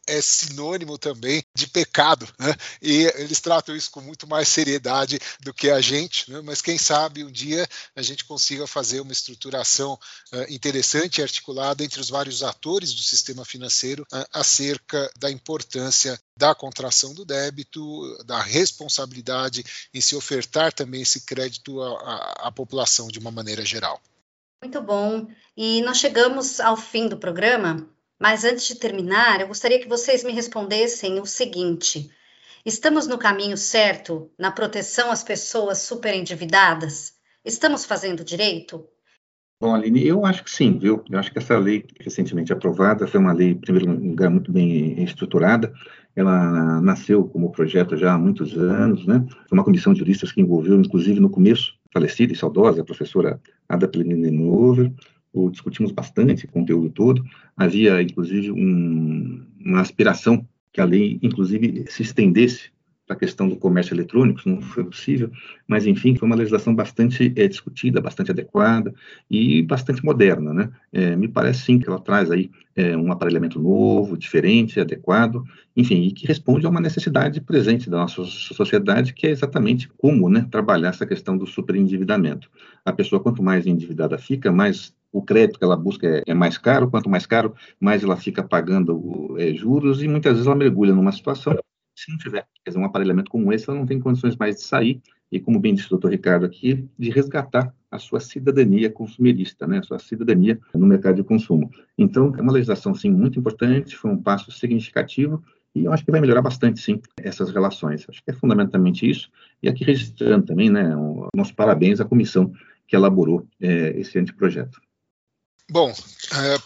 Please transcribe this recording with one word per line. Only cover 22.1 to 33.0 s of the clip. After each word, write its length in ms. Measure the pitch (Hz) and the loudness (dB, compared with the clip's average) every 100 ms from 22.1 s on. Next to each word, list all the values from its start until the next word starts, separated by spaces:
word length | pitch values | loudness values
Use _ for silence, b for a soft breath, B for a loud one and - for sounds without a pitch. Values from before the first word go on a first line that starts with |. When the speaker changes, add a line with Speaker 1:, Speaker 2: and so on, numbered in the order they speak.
| 110 50 - 120 | -12 -12 -10 -10
Speaker 1:
à 20 | |
população 560 | - 127 135 120 - 113 | -10 -8 -4 -2 -2 -4
de 100 | 110 | -14
uma 140 | 113 | -12
maneira 340 | 113 107 107 107 | -12 -10 -8 -8
geral. 340 | 117 87 73 _ _ _ _ _ _ | -6 -8 -10 _ _ _ _ _ _
Speaker 2:
Muito 160 | 262 277 | -14 -10
bom. 440 | 208 202 208 220 220 B B - | -6 -4 -4 -6 -10 B B -8
E 240 | 220 226 | -4 -2
nós 160 | 240 247 | -2 0
chegamos 640 | 277 233 240 269 254 - | 0 2 2 0 -6 -2
ao 180 | 226 220 | -2 -2
fim 300 | - 226 220 | -4 -4 -4
do 100 | 190 | -6
programa, 720 | 180 170 214 240 180 160 156 _ _ - | -8 -2 0 0 -2 -6 -10 _ _ -2
mas 240 | 208 220 | 0 0
antes 240 | 226 240 - | 0 -2 -4
de 80 | 240 | -6
terminar, 680 | 233 196 175 202 240 196 | -8 -6 -2 2 2 2
eu 60 | 190 | -2
gostaria 320 | 208 240 247 | -4 0 0
que 100 | 233 | 0
vocês 340 | 240 254 254 | -4 0 -2
me 80 | 247 | -2
respondessem 880 | 233 226 220 196 214 233 233 196 190 | -6 -8 -8 -4 -2 -2 -4 -6 -6
o 60 | 202 | -6
seguinte: 840 | - 226 180 180 170 - 156 147 b b b b b | -6 -6 -4 -4 -2 -4 -6 -10 b b b b b
estamos 440 | 220 214 311 311 | -10 -2 0 0